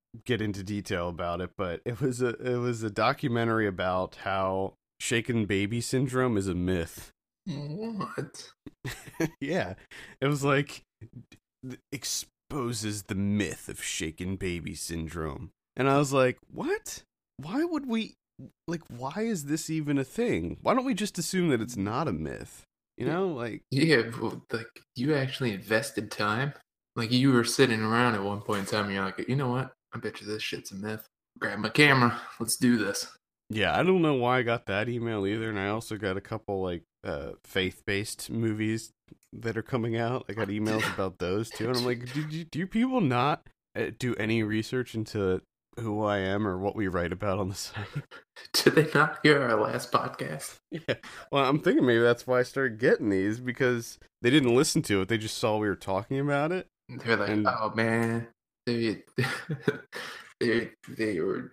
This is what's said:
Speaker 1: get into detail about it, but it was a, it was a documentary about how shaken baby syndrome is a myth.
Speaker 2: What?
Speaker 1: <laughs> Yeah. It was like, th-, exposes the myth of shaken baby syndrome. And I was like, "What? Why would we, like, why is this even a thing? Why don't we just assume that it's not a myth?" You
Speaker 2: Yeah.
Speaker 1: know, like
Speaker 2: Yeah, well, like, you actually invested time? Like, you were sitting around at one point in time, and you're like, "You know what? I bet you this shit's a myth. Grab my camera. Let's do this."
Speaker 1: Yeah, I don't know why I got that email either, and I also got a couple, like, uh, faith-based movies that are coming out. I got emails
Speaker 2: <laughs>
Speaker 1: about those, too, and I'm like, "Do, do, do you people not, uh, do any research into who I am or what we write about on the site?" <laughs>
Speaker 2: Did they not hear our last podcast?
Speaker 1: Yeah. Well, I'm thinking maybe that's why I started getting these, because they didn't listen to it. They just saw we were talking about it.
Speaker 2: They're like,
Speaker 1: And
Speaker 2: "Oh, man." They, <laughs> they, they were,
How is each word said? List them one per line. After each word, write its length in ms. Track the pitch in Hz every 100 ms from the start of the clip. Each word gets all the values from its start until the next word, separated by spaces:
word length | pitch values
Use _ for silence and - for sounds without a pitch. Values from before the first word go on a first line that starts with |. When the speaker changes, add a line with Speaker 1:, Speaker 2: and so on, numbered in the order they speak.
| _ 117 -
Speaker 1:
get 160 | 117
into 220 | 107 101
detail 440 | 95 101 95 92 87
about 320 | 87 87 87
it, 100 | 90 -
but 240 | 92 85
it 160 | - 113
was 200 | 127 123
a, 100 | 123
it 260 | 113 127 123
was 240 | 120 113
a 80 | 110
documentary 760 | 101 110 139 147 117 117 110 107
about 480 | 90 92 92 90 -
how 500 | 98 95 95 95 95 - _ -
shaken 460 | - 117 113 117 101
baby 340 | 98 101 117
syndrome 560 | - 131 127 127 127 107
is 120 | 98
a 60 |
myth. 580 | 87 90 92 80 - - _ _ _ -
Speaker 2:
What? 1040 | 143 147 160 226 214 131 - 156 - - _ - -
Speaker 1:
<laughs> 460 | 131 - - - - -
Yeah. 340 | 139 175 95 92 - - - -
It 60 | 135
was 160 | 147
like, 380 | 139 139 147 - _ - - - - - _ _ 131
th-, 120 | 127 _
exposes 1120 | 143 - - - _ - 147 120 113 107 104
the 100 | -
myth 540 | 98 101 104 92 - -
of 140 | -
shaken 540 | - - 80 78 92 95
baby 380 | 95 87 78
syndrome. 760 | 82 - 82 80 82 80 67 - _ _ -
And 120 | 135
I 80 | 139
was 140 | 143
like, 260 | 135 127 - _
"What? 500 | - 254 427 - - - _ _ -
Why 280 | 143 240
would 220 | 349 311 277
we, 280 | 226 220 - _ - 135 _ -
like, 140 | 170 -
why 340 | 120 131 170
is 240 | 226 202 139
this 220 | 156 -
even 280 | 160 147 143
a 60 |
thing? 540 | 135 - 233 107 87 -
Why 120 | -
don't 100 | 233
we 100 | 262
just 240 | 190 208 -
assume 300 | 160 185 175
that 120 | 123
it's 160 | 107 98
not 320 | 98 120 156
a 40 |
myth?" 500 | 78 78 55 - - - _ _ -
You 100 | 127
Speaker 2:
Yeah. 60 |
Speaker 1:
know, 120 | 170 190
like 340 | 139 117 104 -
Speaker 2:
Yeah, 300 | 135 160 135 113 117
well, 220 | 113 - -
like, 160 | 113 - - _
you 200 | - 131
actually 380 | 147 131 - 127
invested 580 | 95 101 110 113 - 107
time? 400 | - 104 107 143 - _ _ _
Like, 160 | - 113
you 220 | 123 135
were 100 | 123
sitting 360 | 117 - 131 110
around 320 | 110 113 123
at 80 | 107
one 180 | 98 101
point 180 | 110 101
in 60 | 98
time, 180 | 107 101
and 80 |
you're 100 | 98
like, 240 | 95 - 117
"You 60 | 135
know 120 | 131
what? 220 | 123 127 - _
I 60 | 120
bet 220 | 110 -
you 60 | 101
this 140 | 107
shit's 280 | - - -
a 60 | 98
myth. 300 | 107 107 - _ _ -
Grab 180 | 110 101
my 120 | 107
camera. 500 | - 147 131 120 - - -
Let's 180 | 113 -
do 200 | 123 120
this." 320 | 98 101 - - _ _ -
Speaker 1:
Yeah, 260 | 107 92 78
I 40 |
don't 180 | 165 190
know 120 | 160
why 240 | 135 120 127
I 40 |
got 240 | 117 117 -
that 220 | 98 113
email 380 | 120 113 107 98
either, 220 | 110 113
and 80 | 104
I 100 | 98
also 280 | 110 - 107
got 200 | 101 95
a 40 |
couple, 420 | - 113 - 98
like, 200 | 92 87 - _
uh, 280 | 101 76 67 -
faith-based 840 | - 98 92 - - 98 107 - -
movies 600 | 113 113 107 110 113 - _ _ - _
that 220 | 113 113 113
are 40 |
coming 340 | 110 131 117 113
out. 280 | 117 127 -
I 40 |
got 160 | 104 101
emails 300 | 104 107 110
Speaker 2:
<laughs> 160 | 107
Speaker 1:
about 240 | 90 95 90
those, 320 | 87 101 117
too, 180 | - 113
and 80 | 127
I'm 80 |
like, 280 | 123 120 123
"Do, 120 | 139
do, 200 | 156 156
do 140 | 165 135
you 60 | 185
people 320 | 220 254 254
not, 460 | 160 123 135 160 - _ _ -
uh, 140 | 110 -
do 160 | 123
any 280 | - 107 113
research 500 | 107 110 110 127 120
into 480 | 113 107 110 98 92 - _ _ -
who 240 | 113 104
I 140 | 107 101
am 280 | 95 101 107
or 100 | 90
what 200 | 98 123
we 100 | 98
write 260 | 90 85
about 260 | 90 104 95
on 80 | 98
the 60 | 101
site?" 320 | - 107 104 147 - -
<laughs> 340 | - - -
Speaker 2:
Did 220 | - - 160
they 120 | 151
not 240 | 147 151 -
hear 200 | 151 143
our 180 | 127 107
last 300 | 107 123 -
podcast? 600 | 120 - - 73 78 - - -
Speaker 1:
Yeah. 240 | 160 - 123 - - -
Well, 140 | 139
I'm 140 | 131 139
thinking 240 | 175 277
maybe 160 | 135 117
that's 260 | 120 120 -
why 120 | 127
I 40 |
started 340 | 123 135 131 110
getting 320 | 131 233 120
these, 300 | 95 98 113
because 580 | 127 117 127 120 117 - - _
they 80 | 120
didn't 240 | 151 127 120
listen 240 | 160 165
to 200 | - 101
it. 60 | 95
They 100 | 113
just 180 | 110 -
saw 220 | 113 107
we 100 | 104
were 80 | 90
talking 420 | - 95 104 135
about 320 | 143 143 151
it. 140 | 185 - _ -
Speaker 2:
They're 280 | 123 113 117
like, 100 | 202
Speaker 1:
And 180 | 107 107
Speaker 2:
"Oh, 260 | 123 107
man." 540 | 110 113 113 117 117 113 _ _ _ -
They, 360 | 120 113 98 - -
<laughs> 1200 | 127 - - 147 - - - - - - - -
they, 300 | 120 113 101 - -
they 320 | - 110 92
were, 320 | 92 - -